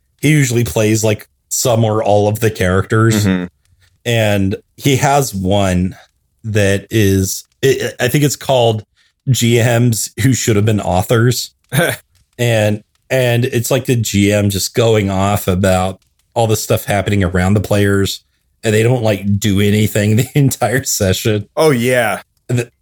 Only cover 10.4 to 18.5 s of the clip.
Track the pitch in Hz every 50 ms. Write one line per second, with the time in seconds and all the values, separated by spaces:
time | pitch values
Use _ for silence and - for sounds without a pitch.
10.4 | - - 107 101 101 117 110 101 - - 90 90 - - 127 113 113 123 120 -
11.4 | - - _ _ _ _ - 135 175 147 - - - _ _ _ _ _ _ -
12.4 | 120 120 113 110 107 104 104 104 - _ _ _ _ - 131 131 127 123 120 117
13.4 | 120 - - 120 113 - 143 131 - - 131 120 110 - - 101 101 101 104 104
14.4 | 101 101 98 95 - - - - 117 113 113 107 101 98 95 95 95 101 104 101
15.4 | - - 92 90 101 95 92 92 92 95 95 - _ _ _ _ _ _ - 117
16.4 | 117 107 107 - - - 117 104 - - 104 101 95 - 104 101 95 85 90 90
17.4 | 90 92 104 107 95 - 104 104 101 101 101 98 98 92 - - _ _ _ _
18.4 | _ _